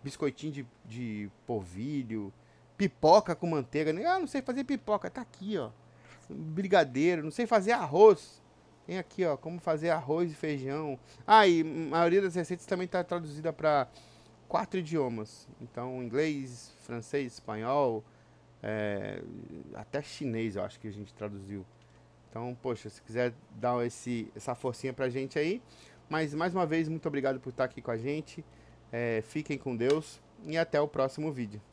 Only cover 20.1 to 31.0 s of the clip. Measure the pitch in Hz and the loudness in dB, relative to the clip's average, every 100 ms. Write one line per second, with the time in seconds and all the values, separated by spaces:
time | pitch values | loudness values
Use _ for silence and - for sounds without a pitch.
20.1 | - 139 113 110 98 98 - 110 101 104 | -8 -4 -2 -2 -4 -6 -8 -14 -12 -14
21.1 | - 107 101 98 101 92 - - - - | -10 -10 -10 -10 -10 -12 -20 -20 -20 -20
22.1 | - - 113 123 123 131 113 107 - - | -20 -16 -10 -10 -6 -6 -6 -8 -16 -8
23.1 | 113 123 120 - 110 123 123 120 - 123 | -2 -2 -2 -18 -2 0 2 0 -4 -6
24.1 | 120 - - 135 120 127 120 131 123 127 | -4 -6 -8 -8 -4 -4 -4 -6 -2 -2
25.1 | 127 131 151 151 240 - - - - - | -2 -2 0 0 -2 -8 -20 -20 -20 -6
26.1 | 156 156 147 175 185 165 165 156 160 160 | -2 -2 0 0 0 2 2 0 -2 -2
27.1 | 139 135 131 131 123 127 - 120 113 127 | 0 0 -2 -6 -4 -4 -4 -6 -4 -2
28.1 | 151 151 - - - - - - 120 120 | -4 -6 -16 -18 -20 -20 -20 -8 -4 0
29.1 | 113 - 151 151 139 135 117 123 151 151 | -2 -2 -6 -4 -6 -4 0 4 2 0
30.1 | - - - 151 160 165 147 147 135 | -20 -20 -16 -6 -2 0 2 0 0